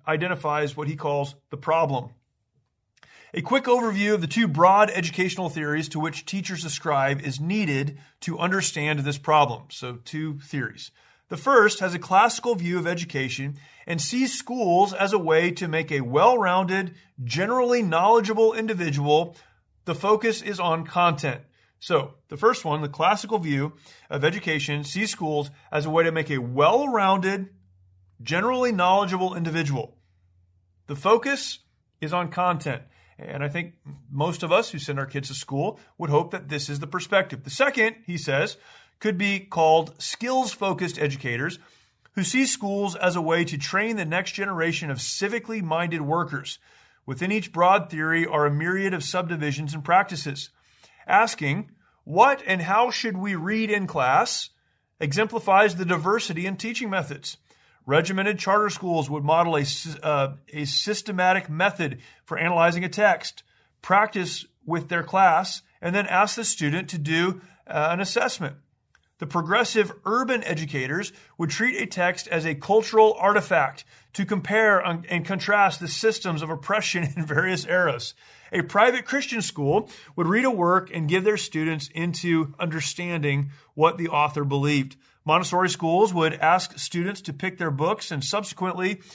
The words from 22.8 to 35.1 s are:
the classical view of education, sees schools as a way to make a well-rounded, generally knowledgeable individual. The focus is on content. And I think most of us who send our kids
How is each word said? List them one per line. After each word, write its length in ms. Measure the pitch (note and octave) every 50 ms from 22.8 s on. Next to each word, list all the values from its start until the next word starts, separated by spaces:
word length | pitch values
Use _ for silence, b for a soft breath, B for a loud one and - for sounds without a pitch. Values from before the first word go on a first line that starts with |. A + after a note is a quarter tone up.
the 80 | D3+ C#3+
classical 500 | C#3+ - D#3 F#3 G#3+ G3+ - G3+ A3 G3+
view 360 | E3+ D#3+ C#3+ C3+ C#3 D3+ - B B B B B B B
of 160 | D3+ C#3+ C#3+
education, 600 | E3 F3 E3 - E3+ D#3 D3 C#3+ - D3 D3 D3
sees 260 | C#3+ - F#3 G#3+ G#3+
schools 400 | - - F3+ D#3 D3+ D3 C#3+ C#3+ b b b b
as 140 | b D#3 D3
a 60 | D#3+
way 120 | D#3 E3 E3
to 80 | E3 D#3+
make 180 | D#3+ D3 D3+
a 80 | D3 C3
well-rounded, 1120 | B2 A#2+ B2 C3+ D3 E3 G#3+ C4 D4 C#4 B3 G#3+ G3 F#3+ F#3+ G3 F3+ F#3+ G3 G3 F#3+ - - _ _ _ _ _ _ _ _ _ _ _ _ - A2+
generally 500 | - D#3 F3 G3+ A#3+ B3+ B3+ B3+ B3 A3+
knowledgeable 640 | F3+ F3+ F3+ F#3+ G3+ G3+ F#3 F#3 F#3 F#3 F#3 F#3+
individual. 640 | F3 E3 E3+ D#3 E3 E3 C#3+ C#3 B2 A2 - - _ _ _ _ _ _ _ _ _ _ _ _ _ _ _ _ _ _
The 100 | - C#3+
focus 640 | C#3 - F#3+ A3+ A#3 - C4+ C#4 C#4 - - - - _ _ _ _ _ _ _ -
is 140 | D#3 D3+ F3
on 160 | F3+ F3 D3
content. 540 | - F3 F3+ F3+ F3 D3 - D3+ B2 - - b b b b b b b
And 240 | - - - C#3 C#3+
I 60 | D3
think 260 | C#3+ F3 E3+ - - _ _ C#3+ C#3+ - _ -
most 340 | C#3 C#3 D3+ F3 E3+ F3 F3+
of 80 | D#3 E3+
us 180 | G#3 A3+ -
who 80 | - D3
send 200 | C#3 - C#3+ C#3
our 80 | C#3
kids 220 | C#3